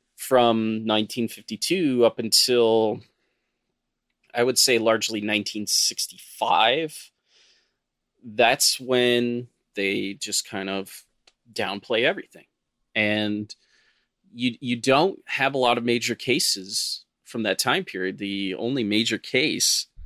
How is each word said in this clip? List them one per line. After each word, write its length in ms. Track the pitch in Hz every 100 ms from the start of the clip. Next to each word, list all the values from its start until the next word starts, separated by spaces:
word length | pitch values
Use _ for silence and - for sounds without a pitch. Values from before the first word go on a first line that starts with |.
| _
from 720 | - - 127 120 113 110 110 110
nineteen 420 | 107 104 123 113
fifty-two 800 | - - 107 - 185 151 123 113
up 120 | -
until, 840 | 113 - - 120 113 113 110 113 - _ _ _ _ _ _ _ _ _ _ _ _
I 100 | -
would 160 | 123 117
say, 200 | - 113
largely 420 | 113 110 110 110
nineteen 460 | 104 107 101 107 101
sixty-five, 1400 | - - - - 92 - - - 85 113 143 156 - - _ _ _ _ _ _ _ _ _ _ _
that's 560 | 120 107 117 139 - -
when 680 | 127 123 123 120 120 120 123 _ _
they 400 | - 98 101 98
just 340 | 101 104 - -
kind 200 | 101 95
of 360 | 98 98 - - _ _ _ 120
downplay 500 | 113 95 101 - 113
everything. 440 | 139 190 - - _ _ _ _ _
And 640 | 113 107 107 107 104 107 - _ _ _ _ _ _ _
you, 220 | 120 123 117
you 140 | 123
don't 460 | 120 131 135 190 - -
have 280 | - 135
a 40 | 139
lot 200 | 123 120
of 60 |
major 320 | 120 120 113 113
cases 880 | - 147 - 98 95 110 - - - _
from 200 | - 120
that 140 | 104 95
time 260 | - 165
period. 340 | 180 92 92 101
The 360 | 101 98 95
only 280 | 92 117 139
major 360 | 104 104 117 110
case 680 | - 131 147 90 - - - -